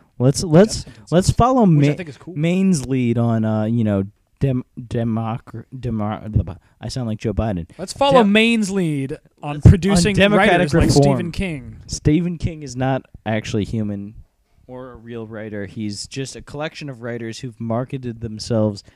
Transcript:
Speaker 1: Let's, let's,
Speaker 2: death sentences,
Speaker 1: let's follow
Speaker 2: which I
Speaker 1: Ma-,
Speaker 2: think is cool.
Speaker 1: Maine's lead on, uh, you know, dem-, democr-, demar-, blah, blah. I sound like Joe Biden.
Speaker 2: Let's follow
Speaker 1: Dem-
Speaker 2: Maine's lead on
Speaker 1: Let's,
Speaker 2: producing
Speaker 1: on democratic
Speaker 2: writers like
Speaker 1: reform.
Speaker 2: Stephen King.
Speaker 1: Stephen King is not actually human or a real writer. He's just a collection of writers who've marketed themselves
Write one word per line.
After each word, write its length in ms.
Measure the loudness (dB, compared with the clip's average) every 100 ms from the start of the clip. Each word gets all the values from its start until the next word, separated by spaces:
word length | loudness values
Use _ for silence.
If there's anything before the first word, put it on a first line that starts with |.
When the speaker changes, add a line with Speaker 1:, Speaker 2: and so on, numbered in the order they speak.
| _ 0
Speaker 1:
Let's, 240 | 2 2
let's, 340 | 4 6 6 2
Speaker 2:
death 80 |
sentences, 280 | -10 -18 -2
Speaker 1:
let's 180 | 0 2
follow 320 | 4 4 6 6
Speaker 2:
which 200 | 6 4
I 40 |
Speaker 1:
Ma-, 40 | 0
Speaker 2:
think 120 | -8
is 80 | -14
cool. 180 | -12
Speaker 1:
Maine's 520 | -4 0 2 2 2 0
lead 320 | 0 0 2
on, 260 | 2 2
uh, 200 | 0 0
you 200 | 0 0
know, 200 | 2 0 -2 -8 _ _
dem-, 240 | -2 -2 -6 -16
democr-, 840 | -8 -4 -2 -2 -4 -6 -10 -18 -16 -10
demar-, 500 | -6 -4 -4 -6 -2
blah, 140 | -2
blah. 140 | -2 -8 _ _
I 80 | -10
sound 180 | -6 -6
like 120 | -4
Joe 120 | -4
Biden. 380 | -2 -2 -4 -8 -12
Speaker 2:
Let's 140 | -14
follow 280 | -2 4 6
Speaker 1:
Dem- 80 | 6
Speaker 2:
Maine's 380 | 4 4 2 0
lead 440 | -2 -2 -2 -6 -10 _ _
on 160 | -10 4
Speaker 1:
Let's, 120 | 6
Speaker 2:
producing 480 | 6 4 2 2 4
Speaker 1:
on 20 |
democratic 540 | 4 6 4 4 2
Speaker 2:
writers 20 |
like 120 | 2 4
Speaker 1:
reform. 140 | 6 4 2
Speaker 2:
Stephen 140 | -2
King. 440 | -4 -6 -6 -10 -16 -14
Speaker 1:
Stephen 520 | -4 0 2 0 -4
King 260 | -6 -8
is 100 | -10
not 280 | -4 -2 -2 -6 -10
actually 380 | -4 -4 -2 -4
human 520 | -2 -4 -4 -8 -12 -16 -20 _ _ _ -20
or 240 | -18 -18
a 40 | -18
real 320 | -14 -12 -12
writer. 380 | -12 -10 -8 -8
He's 420 | -6 -8 -8 -10
just 260 | -10 -10
a 80 | -12
collection 460 | -14 -10 -10 -10 -14
of 140 | -10
writers 360 | -10 -8 -8 -10
who've 200 | -12 -10
marketed 600 | -4 -4 -4 -8 -8 -8
themselves 600 | -10 -10 -2 0 2 -2 -12